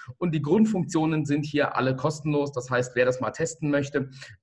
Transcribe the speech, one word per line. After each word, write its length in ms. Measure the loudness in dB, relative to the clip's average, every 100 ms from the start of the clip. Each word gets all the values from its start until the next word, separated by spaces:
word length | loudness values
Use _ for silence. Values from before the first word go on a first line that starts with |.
| -18 -6
und 160 | -2
die 80 | -2
Grundfunktionen 840 | 2 4 4 2 0 0 2 2
sind 220 | 0 0 0
hier 300 | 0 0 0
alle 180 | 0
kostenlos. 560 | 0 -2 -2 0 0 0
Das 200 | -4 -2
heißt, 260 | 0 0 2
wer 80 |
das 160 | 2 2
mal 100 | -2
testen 400 | -4 -4 -4 0
möchte, 400 | 0 0 -2 -4 -8 -20 -12